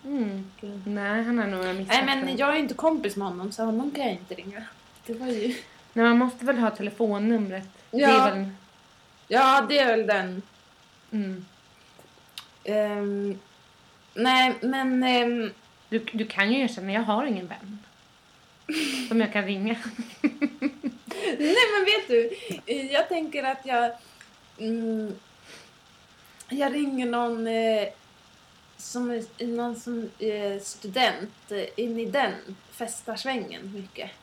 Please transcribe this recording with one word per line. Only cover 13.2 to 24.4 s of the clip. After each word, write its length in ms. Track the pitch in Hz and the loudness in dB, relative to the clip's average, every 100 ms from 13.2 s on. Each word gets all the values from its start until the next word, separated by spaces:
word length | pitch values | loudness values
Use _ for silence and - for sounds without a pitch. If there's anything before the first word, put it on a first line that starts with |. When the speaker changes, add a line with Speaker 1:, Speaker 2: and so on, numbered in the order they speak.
| 202 190 - - _ _ - - - | -4 -6 -12 -20 _ _ -20 -20 -14
Speaker 2:
nej, 400 | - 254 254 254 247 | 0 4 4 4 2
men, 420 | 240 269 262 254 | -2 0 0 2
ehm, 480 | 254 247 240 240 214 - - _ _ | 4 4 2 0 -4 -8 -20 _ _
Speaker 1:
Du, 100 | 220 | -4
du 260 | 220 220 | -2 -4
kan 260 | 220 - 202 | -4 0 2
ju 60 | 269 | 2
erkänna, 340 | 247 214 190 | 0 -2 -2
jag 80 | 208 | -2
har 240 | 220 214 | 2 0
ingen 220 | 285 196 175 | 0 -2 -4
vän 320 | - 196 208 - _ _ _ _ _ _ _ - 311 285 269 247 | -12 -14 -16 -18 _ _ _ _ _ _ _ -6 -4 -2 -4 0
som 140 | 226 | 2
jag 120 | 214 | 2
kan 120 | 208 | 0
ringa. 300 | 196 196 208 226 233 - | -2 -2 -2 -4 -6 -10
<laughs> 180 | 226 - 285 - 285 - 277 - 269 - - 381 392 269 | -12 -2 -2 0 -4 -2 -6 -4 -8 -10 -12 -4 -4 0
Speaker 2:
Nej, 160 | 294 427 466 | 4 6 6
men 120 | 415 | 4
vet 220 | 381 440 381 | 4 2 4
du, 300 | 240 233 381 480 294 | 4 4 -4 -10 -10
eh, 260 | - 277 269 | -4 -4 0
jag 180 | 294 330 | 0 2
tänker 340 | 349 311 294 | -2 -4 -4
att 220 | 269 269 | -4 -4
jag... 260 | 269 240 240 233 - - - - | 0 0 0 -2 -18 -20 -20 -20